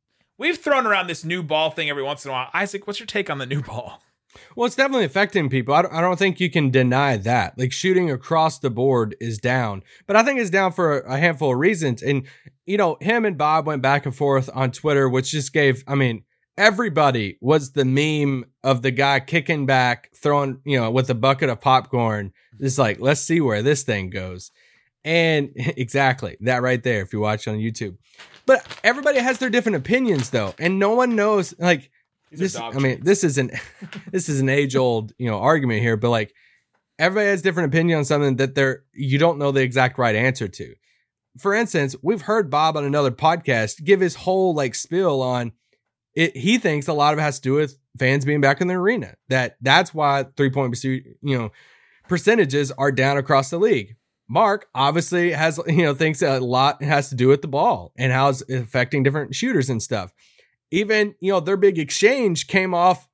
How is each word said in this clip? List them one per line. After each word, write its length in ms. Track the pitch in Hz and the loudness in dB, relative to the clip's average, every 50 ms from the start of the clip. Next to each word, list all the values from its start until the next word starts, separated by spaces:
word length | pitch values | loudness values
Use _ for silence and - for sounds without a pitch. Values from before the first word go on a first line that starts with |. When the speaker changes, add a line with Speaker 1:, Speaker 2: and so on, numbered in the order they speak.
| _ _ _ _ _ _ _ - | _ _ _ _ _ _ _ -6
Speaker 1:
We've 200 | 254 339 339 - | -4 -4 -4 -4
thrown 280 | - 294 285 262 240 | -4 -2 -2 -2 0
around 200 | 214 202 190 180 175 | 0 0 0 -2 -4
this 160 | 160 - 170 | -8 -8 -8
new 180 | 160 175 180 | -8 -6 -6
ball 280 | 170 143 156 156 160 156 | -4 -2 -2 -2 -2 -2
thing 180 | 156 170 156 147 | -4 -6 -6 -6
every 140 | 143 143 | -6 -6
once 220 | 135 139 147 - - | -6 -6 -8 -8 -10
in 60 | 139 | -8
a 40 | 131 | -8
while. 160 | 127 127 - - | -8 -8 -6 -4
Isaac, 320 | 175 202 196 - 196 - | -4 -4 -4 -6 -10 -10
what's 120 | 208 202 - | -10 -12 -10
your 60 | 226 | -12
take 240 | - - 208 190 170 | -6 -6 -6 -6 -4
on 80 | 151 139 | -8 -8
the 80 | 127 | -6
new 160 | 127 139 147 | -6 -6 -6
ball? 400 | 131 - 101 120 113 - - - _ _ _ _ _ _ _ - - - - | -6 -8 -12 -12 -12 -14 -18 -20 _ _ _ _ _ _ _ -20 -20 -16 -4
Speaker 2:
Well, 100 | 240 233 | -2 -2
it's 100 | 220 - | -2 0
definitely 280 | - 269 269 269 247 190 | 0 0 0 2 0 0
affecting 440 | 135 - 190 208 196 - 190 151 131 | 0 0 0 -2 0 0 0 0 0
people. 240 | 135 131 113 135 143 | -2 -2 0 2 2
I 80 | 160 | 2
don't, 100 | 175 - 156 | 2 2 -2
I 60 | 165 | 0
don't 180 | 170 185 180 175 | 0 0 2 0
think 220 | 196 190 - - | 0 -2 0 -2
you 100 | 180 170 | -4 0
can 200 | - 170 147 131 | 0 0 0 4
deny 460 | 123 131 127 123 127 135 143 139 123 104 | 4 4 4 4 2 2 2 2 0 0
that. 400 | 95 113 123 117 95 - - 120 | 0 0 0 0 0 -2 -2 -4
Like, 140 | 131 127 | -4 -4
shooting 380 | - - - 190 185 185 180 160 | -4 -2 0 2 2 2 2 0
across 480 | 131 120 - - 165 160 160 160 - - | -2 -4 -4 -2 0 2 2 0 -2 -2
the 120 | - 131 | -4 -4
board 440 | 107 113 127 139 131 120 110 104 - - | -2 0 2 2 2 2 0 0 -4 -8
is 180 | 113 120 110 107 | -8 -8 -8 -2
down, 440 | - 123 127 131 120 107 98 95 - _ - _ _ | -2 0 0 0 0 -2 -6 -10 -14 _ -20 _ _
but 100 | - 202 | 2 2
I 60 | 220 | 4
think 180 | 226 285 277 254 | 4 4 0 -2
it's 100 | 226 175 | -2 0
down 220 | 175 196 190 185 | 0 0 0 0
for 280 | - - 175 156 143 135 | 0 0 0 0 0 -2
a 180 | - - 131 139 | -2 -4 -2 0
handful 340 | 170 170 160 131 156 135 | 0 0 0 0 -2 -2
of 60 | 123 127 | 0 2
reasons. 440 | 156 214 214 160 160 131 117 107 | 2 0 0 0 -2 -4 -4 -2
And, 240 | - 139 139 131 135 - - _ _ - _ _ _ | -2 -2 -2 -2 -4 -8 -18 _ _ -20 _ _ _
you 100 | - 202 | -4 0
know, 200 | 202 196 165 147 - | 0 0 0 -2 -2
him 240 | - 202 233 233 220 | -2 -2 0 0 0
and 120 | 208 170 | -2 -2
Bob 300 | 135 147 151 156 160 147 | 0 0 2 2 0 0
went 160 | 156 151 135 | -2 -4 -2
back 240 | 131 135 143 143 - | 0 2 0 0 0
and 80 | 143 135 | -6 -6
forth 320 | - 147 139 139 131 127 135 - | -2 0 2 2 0 0 -2 -4
on 160 | 131 131 123 | -2 -2 -2
Twitter, 380 | 131 - - 151 143 139 135 127 | -4 -4 -2 0 2 2 2 2
which 220 | 123 131 131 - | 0 -2 -2 -2
just 200 | - 151 131 - | -6 -6 -6 -2
gave, 320 | - 156 143 135 131 135 - | 0 2 2 2 2 0 -4
I 80 | - 139 | -4 0
mean, 300 | 139 135 120 113 107 - _ _ _ _ _ _ | 0 0 0 -2 -6 -12 _ _ _ _ _ _
everybody 800 | - 202 220 196 202 240 202 139 156 147 139 123 117 104 95 - - | 2 2 2 2 2 -2 0 2 2 2 2 2 0 -4 -4 -8 -4
was 320 | 113 131 156 156 139 131 | 0 2 2 2 0 -2
the 120 | - 147 131 | -2 -2 0
meme 600 | 127 131 143 151 156 151 151 143 139 135 127 117 - _ _ | 2 2 2 2 0 0 0 0 0 -2 -4 -8 -12 _ _
of 200 | - 135 135 120 | 0 0 0 0
the 80 | 120 135 | 0 -2
guy 300 | 120 117 139 139 139 131 | 0 0 2 2 0 0
kicking 460 | 131 - 165 170 131 - 165 147 135 | -2 -2 -4 -2 -2 -2 -4 -2 0
back, 440 | 131 135 127 127 123 123 - _ _ _ | 2 2 2 2 2 -2 -4 _ _ _
throwing, 440 | - - 147 143 143 139 135 123 - _ | -4 -2 0 0 0 0 -4 -6 -8 _
you 140 | 147 139 127 | -2 -2 0
know, 100 | 113 110 | 0 0
with 200 | 117 131 123 - | 0 0 0 0
a 40 | 127 | -2
bucket 340 | 113 127 135 135 131 160 131 | 0 2 2 2 2 0 -2
of 100 | 117 - | -2 -2
popcorn. 720 | - 135 131 127 - - 135 123 117 113 107 104 98 98 - _ _ _ 117 107 | 2 2 2 2 2 0 -2 0 0 0 -2 -4 -6 -10 -12 _ _ _ -12 -4
It's 180 | 135 135 131 143 | -4 -2 0 2
like, 220 | 127 107 98 - | 0 0 0 0
"Let's 200 | 113 135 139 - | 0 0 0 0
see 200 | - - 165 170 | 0 0 0 0
where 220 | 147 123 107 104 | 2 0 0 0
this 200 | 113 143 151 135 | 0 0 0 0
thing 280 | - - 110 98 95 92 | -2 -2 -4 -4 -4 -6
goes." 400 | 98 95 92 92 90 90 - - _ _ _ _ _ _ _ _ _ _ - | -8 -8 -10 -10 -12 -14 -16 -20 _ _ _ _ _ _ _ _ _ _ -4
And 460 | 156 165 170 165 160 156 147 143 123 | 0 0 2 2 2 2 0 0 -2
<laughs> 40 | - | -6
exactly 800 | 120 123 170 - 131 127 110 - 135 139 131 127 - 117 90 - - | -6 -6 -6 -4 -4 -6 -4 0 0 2 2 0 -2 -6 -10 -10 -4
that 220 | 107 123 127 123 | -2 -2 0 0
right 200 | 123 127 127 120 | 0 0 -2 0
there, 200 | - 127 117 101 | 0 -2 -2 -2
if 100 | 95 - | -4 -4
you 80 | - 104 | -4 -2
watch 280 | 107 107 107 107 - 113 | -2 -2 -2 -4 -4 -6
on 80 | 107 | -6
YouTube. 400 | 107 110 113 110 - 113 98 87 - _ _ _ - - - - - _ | -4 -4 -6 -6 -6 -10 -10 -10 -16 _ _ _ -20 -20 -20 -20 -4 _
But 180 | - 262 - - - - - - | 2 2 2 2 -8 -14 -2 0
everybody 340 | 220 240 285 269 294 277 254 | 0 0 2 0 0 0 2
has 200 | 240 262 254 - | 0 0 -2 -2
their 120 | 262 247 | -2 0
different 260 | 208 240 - 226 196 | 0 0 0 0 -2
opinions, 540 | 143 131 180 226 262 262 226 175 139 120 - | -2 -2 -2 0 0 2 0 0 0 0 -2
though, 240 | - 117 104 95 - - | -2 -2 -2 -4 -6 -4
and 200 | 160 175 190 190 | -2 -2 0 2
no 160 | 196 208 226 | 2 2 2
one 220 | 247 254 247 233 | 2 2 2 2
knows, 380 | 214 202 214 214 196 175 - - - | 0 2 2 2 0 -2 -4 -6 -2
like, 320 | 170 180 170 135 - _ _ _ _ _ _ _ _ _ | 0 2 2 0 -2 _ _ _ _ _ _ _ _ _
Speaker 1:
These 100 | 156 147 | -8 -6
are 20 | 185 | -4
Speaker 2:
this, 80 | 185 - | -4 -4
Speaker 1:
dog 220 | 120 117 117 117 | -6 -8 -6 -2
Speaker 2:
I 20 | 135 | -2
mean, 140 | 139 131 123 | 0 0 -2
Speaker 1:
treats. 80 | - - | -2 0
Speaker 2:
this 180 | 180 202 196 185 | 0 2 2 2
is 140 | 160 127 139 | 0 0 0
an, 120 | 131 120 - - - - - - | -2 -4 -6 -12 -14 -14 -18 -20
<laughs> 320 | 196 - - - - - | -20 -18 -18 -18 -14 -6
this 160 | - 185 170 156 | -6 -4 -4 -2
is 120 | 147 135 | -2 0
an 80 | 135 131 | 0 2
age-old, 640 | 135 143 147 131 127 135 131 123 117 110 110 107 - - | 2 2 0 2 0 0 2 2 0 -2 -4 -8 -8 -6
you 100 | 123 117 | -4 -4
know, 80 | 107 98 | -2 0
argument 420 | 110 143 160 151 135 120 113 107 | 2 2 2 2 2 0 0 2
here, 160 | 120 117 113 | 2 0 0
but, 140 | 104 120 120 | 2 2 2
like, 240 | 120 113 107 - _ _ _ _ _ _ _ _ _ _ _ _ _ - | 2 0 -2 -4 _ _ _ _ _ _ _ _ _ _ _ _ _ -2
everybody 300 | 160 180 190 214 208 202 | -2 0 2 0 0 0
has 120 | 202 175 | 0 0
different 300 | 165 190 165 180 170 139 147 | 0 -2 0 0 0 2 2
opinion 240 | 165 165 170 165 151 | 2 2 2 2 0
on 60 | 139 | 0
something 320 | - 156 147 147 135 131 | 0 0 2 2 0 2
that 180 | 120 135 131 135 | 0 -2 0 2
they're, 300 | 143 135 135 127 - _ _ | 0 0 0 0 -4 _ _
you 260 | _ - 143 131 139 143 | _ -6 -2 0 2 4
don't 200 | 165 170 160 143 | 4 2 2 2
know 120 | 143 139 | -2 0
the 100 | 135 135 | 2 2
exact 360 | 131 127 120 135 127 127 - - | 0 2 2 2 2 2 2 0
right 160 | 120 117 107 | 2 2 2
answer 320 | 107 120 131 127 - 113 95 | 2 2 0 0 -2 -6 -8
to. 260 | - - - - - _ _ _ _ _ _ _ _ _ _ _ _ - | -8 -12 -16 -16 -16 _ _ _ _ _ _ _ _ _ _ _ _ -6
For 160 | - 202 202 | -2 -2 0
instance, 420 | 226 233 - - 165 143 131 131 - | 0 -2 -2 -2 -2 -2 -2 -6 -6
we've 200 | - 175 233 185 | -4 -4 -4 -4
heard 280 | 143 - 220 226 196 135 | -2 -2 0 0 0 0
Bob 260 | 147 147 156 160 156 | 0 2 2 2 0
on 80 | 151 143 | -2 -4
another 260 | 139 143 147 143 127 | -2 0 0 0 0
podcast 720 | 113 - 151 160 170 170 - 143 123 113 110 110 - - 151 | 0 2 2 2 2 2 0 0 0 0 0 -2 -6 -6 2
give 160 | 175 196 185 | 2 4 4
his 140 | 190 170 - | 4 0 -2
whole, 380 | - - 185 185 190 190 185 160 | -4 -2 -2 0 2 2 2 2
like, 200 | 147 139 123 - | 0 -2 -2 -4
spiel 480 | - - - 165 185 190 170 139 131 | -6 -8 -4 -2 0 0 2 0 0
on 300 | 127 127 123 123 120 113 - _ _ _ _ _ _ _ _ _ _ _ _ | 0 -2 -2 -2 -4 -6 -10 _ _ _ _ _ _ _ _ _ _ _ _
it. 220 | 147 165 160 - | -2 0 0 -2
He 220 | 131 117 190 240 240 | -2 0 0 0 2
thinks 300 | - 175 151 147 135 170 | 2 0 -2 0 -2 -2
a 40 | |
lot 200 | 151 147 143 151 | 0 2 2 2
of 60 | 151 151 | 2 2
it 40 | |
has 140 | 151 147 139 | -2 -2 -4
to 60 | - | -4
do 120 | - 131 135 | -4 -2 0
with 240 | 147 151 135 - _ _ _ - - | 0 0 -2 -6 _ _ _ -6 -2
fans 260 | 131 127 139 143 131 | 0 2 2 2 0
being 160 | 143 147 147 | 0 0 2
back 200 | 139 139 143 - | 4 2 2 2
in 60 | 185 180 | 0 -2
the 60 | 185 | 0
arena, 400 | 180 180 208 254 202 117 - - _ _ - | 0 0 0 0 0 -4 -8 -14 _ _ -2
that 280 | 131 131 123 120 - _ | 0 0 0 -2 -6 _
that's 320 | 120 135 143 175 185 - - | 2 4 4 4 4 2 -2
why 320 | 156 147 143 139 139 131 135 _ | 0 0 2 2 0 -2 -4 _
three-point 360 | - 139 131 131 143 135 123 117 | -2 -2 0 0 -2 -2 -2 -4
perce-, 100 | 113 - 135 131 127 - - 117 _ | -4 -4 -4 -6 -6 -8 -14 -20 _
you 160 | - 143 131 123 | -4 -4 -2 -2
know, 120 | 113 104 - _ _ _ _ _ _ _ _ _ _ - | -4 -8 -12 _ _ _ _ _ _ _ _ _ _ -4
percentages 640 | 180 165 - 208 233 226 180 135 135 147 143 135 | -4 2 2 4 4 4 2 2 2 0 -2 -2
are 200 | - - 139 143 | -2 0 0 0
down 240 | 131 127 131 139 139 | 2 2 2 2 2
across 340 | 139 135 - 147 135 135 - | 0 2 4 2 2 2 0
the 80 | 170 170 | 0 0
league. 380 | 208 240 160 120 98 101 110 _ _ _ _ _ _ - | 2 2 2 0 0 -6 -14 _ _ _ _ _ _ -2
Mark 400 | 117 175 226 202 202 202 - _ - | 2 2 4 4 2 -2 -6 _ -2
obviously 580 | 127 135 143 156 175 - - 180 175 175 175 | 0 0 2 2 0 0 0 0 0 0 0
has, 280 | 156 143 160 165 147 160 - | 0 0 0 0 0 -2 -2
you 160 | 165 156 175 | 0 2 2
know, 120 | 165 147 139 | 4 2 2
thinks 280 | 139 160 160 147 - | 2 0 0 0 0
a 160 | - 143 135 131 | 0 0 2 0
lot 440 | 131 120 127 127 135 147 143 - | 0 0 2 4 4 2 2 0
has 260 | 147 147 156 143 139 - | 0 2 2 2 2 -2
to 40 | 135 | -2
do 140 | 120 123 131 | 2 4 6
with 140 | 143 143 | 6 4
the 60 | - 156 | 2 -4
ball 440 | 131 143 175 240 165 104 87 - _ - | -2 0 2 0 0 -2 -6 -14 _ -2
and 140 | 131 131 | -2 0
how 160 | 127 131 135 143 | 2 2 2 2
it's 120 | 131 127 - - | 0 -2 -6 -6
affecting 540 | 131 127 117 107 - 127 123 123 - 143 | -6 -6 -6 -2 -2 -2 -2 0 0 0
different 320 | 127 139 139 156 135 - - | 2 2 0 0 -6 -8 -6
shooters 340 | - 233 262 240 151 127 135 | -4 -4 0 0 0 0 0
and 140 | 123 110 | -2 -4
stuff. 300 | - - 120 101 90 90 _ _ _ _ _ _ _ _ _ _ _ _ | -4 -4 -6 -6 -6 -10 _ _ _ _ _ _ _ _ _ _ _ _
Even, 440 | 156 190 214 202 214 214 208 208 202 _ | -4 -2 0 0 0 0 0 -2 -4 _
you 120 | 180 190 | -2 0
know, 80 | 196 180 | 0 0
their 180 | 147 180 196 185 | 0 0 0 4
big 200 | 202 196 175 160 | 4 2 2 2
exchange 680 | 151 - - - 196 226 269 269 233 196 170 - - | -4 -4 -2 2 2 2 2 2 0 0 0 -2 -4
came 260 | - - 190 185 185 | -2 0 0 0 0
off 340 | 180 170 175 185 175 180 - _ | 2 4 4 4 4 2 -4 _